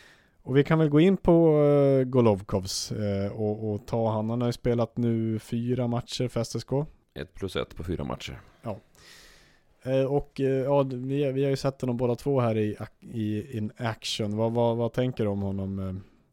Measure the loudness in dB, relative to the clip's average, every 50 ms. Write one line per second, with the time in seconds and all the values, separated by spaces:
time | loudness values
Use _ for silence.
0 | -20 -20 _ _ _ _ _ _ -8 0 2 2 4 4 4 2 4 4 6 6
1 | 6 6 4 4 4 6 6 8 8 6 6 6 6 6 6 6 6 6 4 4
2 | 2 2 4 4 6 6 4 2 0 -2 -2 -2 -2 -2 -6 -8 -6 -6 -6 -4
3 | -2 -2 -2 -2 -2 -4 -4 -4 -4 -4 -4 -4 -4 -4 -4 -6 -6 -4 -4 -2
4 | 0 0 0 -2 -2 -2 -2 -2 -2 -2 -2 -2 -2 -2 0 0 0 -2 -2 -2
5 | 0 0 0 0 0 -2 -4 -4 -6 -6 -6 -4 -2 -2 -2 -2 -2 -2 -2 -4
6 | -4 -6 -6 -6 -4 -4 -2 -4 -4 -4 -6 -10 -6 -2 -4 -4 -4 -4 -10 _
7 | _ _ -14 -14 -14 -14 _ -10 -10 -6 -4 -4 -6 -6 -10 -12 -6 -6 -6 -4
8 | -4 -6 -8 -8 -10 -14 -14 -14 -16 -20 _ _ -10 -10 -10 -10 _ _ _ _
9 | -20 -20 -20 -20 -20 -20 -20 _ _ _ _ _ _ _ _ _ -6 -2 0 0
10 | 0 0 0 -2 -2 -4 -6 -2 0 0 0 0 0 2 2 2 2 0 -4 -8
11 | -6 -4 -2 -2 -2 0 0 0 0 0 0 0 -2 -4 -4 -2 -4 -4 -2 0
12 | 0 0 -2 -2 -2 0 0 2 2 2 2 0 0 -2 -4 -6 -12 -14 _ _
13 | -18 -10 -6 -4 -4 -2 -2 -4 -6 -6 -6 -6 -6 -6 -8 -6 -6 -6 -6 -6
14 | -8 -8 -6 -4 -4 -4 -2 -2 -2 0 0 0 0 0 0 0 -2 -2 -2 -2
15 | -2 -2 -2 -2 -2 -2 0 -2 -4 -4 -4 -4 -6 -6 -6 -6 -6 -6 -8 -10
16 | -12 -16 _ _ _ _